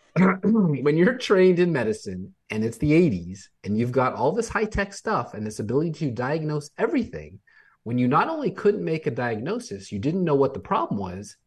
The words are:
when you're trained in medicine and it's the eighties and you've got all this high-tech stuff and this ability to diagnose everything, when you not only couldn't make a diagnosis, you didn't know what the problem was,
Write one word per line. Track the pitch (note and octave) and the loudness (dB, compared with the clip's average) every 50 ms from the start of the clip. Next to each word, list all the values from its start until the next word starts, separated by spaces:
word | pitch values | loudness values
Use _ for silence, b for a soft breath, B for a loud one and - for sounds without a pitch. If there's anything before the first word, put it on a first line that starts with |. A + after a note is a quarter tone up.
| _ _ - | _ _ 2
when | D#3+ F#3 F#3+ F#3+ - - G3 A3+ A3 F#3+ D#3+ C#3+ A#2+ C3 D3 D3+ | 2 4 4 2 2 2 2 4 4 4 2 2 2 2 2 4
you're | E3 F3+ B3 B3+ B3 | 4 4 4 2 0
trained | - - G#3 F#3 F#3 F#3 F3 E3+ | 0 2 4 6 6 6 6 6
in | F3+ F3 | 4 2
medicine | D#3 C3 A2+ A2 G#2+ - - G2+ F#2 F#2 F#2+ - - _ _ - | 2 0 0 0 -2 -4 -6 -10 -10 -10 -10 -12 -16 _ _ -6
and | G#2 G#2+ A2 | -4 -2 -2
it's | A#2 - - | -2 -2 0
the | - D3+ D3+ | 2 4 4
eighties | E3+ F#3 D3 G2 F2 E2+ F2+ F#2+ - - - _ _ | 6 6 4 2 0 -4 -8 -14 -14 -16 -20 _ _
and | - G2 G#2 | -6 -2 0
you've | A2 A#2+ B2 | 0 0 0
got | B2 B2+ - - - | 2 2 0 0 0
all | G2+ A#2+ D3 | 0 0 0
this | F#3+ A#3 A3+ - | 0 -2 -4 -2
high-tech | - G#3+ A3 G#3+ - G3+ G3 G3 - | -2 -4 -2 -2 -2 -4 -4 -4 -8
stuff | - - A3+ G#3 C#3 A#2+ - - | -8 -6 -4 -2 -2 -4 -6 -8
and | A2 G#2+ | -8 -8
this | G#2+ G#2+ - | -8 -6 -6
ability | A2 G#2 A#2+ C#3+ E3 E3+ | -4 -2 0 0 0 -2
to | D3+ - E3 C3 | -4 -4 -4 -4
diagnose | A2+ A#2 B2 C3 D#3 E3 D3+ D3+ D3+ D3 D3 - _ - | -4 -4 -4 -4 -2 -4 -4 -4 -4 -6 -6 -8 _ -2
everything, | G#3+ - E4+ C4 - - - D#2 D2+ D#2 F#2 - _ b b b b b b b | -2 0 0 0 -2 -4 -8 -14 -14 -14 -18 -20 _ b b b b b b b
when | b A2 A#2+ B2 | b -4 0 0
you | B2 B2 | 2 2
not | C#3+ E3+ A3 D#4+ | 4 2 2 0
only | E4 D#4 C4+ F#3+ | -2 -4 -4 -4
couldn't | - - - G3+ G#3 G3 | -2 0 2 2 2 2
make | F3 E3+ D#3+ D#3 - | -2 -4 -4 -2 -4
a | D3+ | -4
diagnosis, | A#2+ B2+ B2 A#2+ A2+ G#2+ B2 E3+ A3 B3 A#3+ - - F#2+ - - | -4 -2 -4 -2 -4 -4 -4 -6 -6 -6 -8 -10 -12 -12 -10 -8
you | G#2 G2+ | -6 -4
didn't | G#2+ D3 F3 G3 F3+ | -2 -2 0 0 0
know | D#3+ C#3+ | 2 4
what | C#3 C3+ C3 - | 4 4 2 0
the | G2 | -4
problem | - - G3 - E4+ - - G2+ | -4 -2 -2 0 0 -2 -4 -4
was, | F#2+ F2+ F2 G2 G#3 - - _ _ | -6 -6 -8 -10 -12 -14 -18 _ _